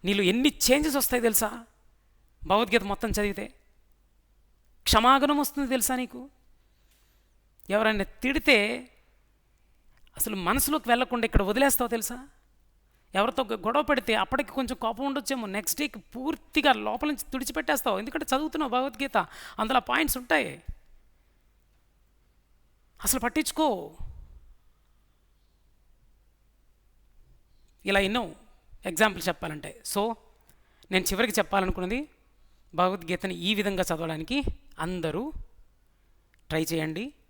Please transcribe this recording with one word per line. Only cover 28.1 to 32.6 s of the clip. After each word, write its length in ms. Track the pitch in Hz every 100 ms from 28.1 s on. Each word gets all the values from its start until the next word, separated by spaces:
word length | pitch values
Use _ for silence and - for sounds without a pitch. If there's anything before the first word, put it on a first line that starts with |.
| 233 185 - - - _ - 180
ఎగ్జాంపుల్ 360 | 170 214 180 180
చెప్పాలంటే. 540 | 170 170 151 - - -
So, 280 | 202 220 226 - _ _ _ _ _ -
నేను 140 | 185
చివరికి 280 | 180 190 240 220
చెప్పాలనుకున్నది, 680 | 196 202 185 185 180 240 302 _ _ _ - _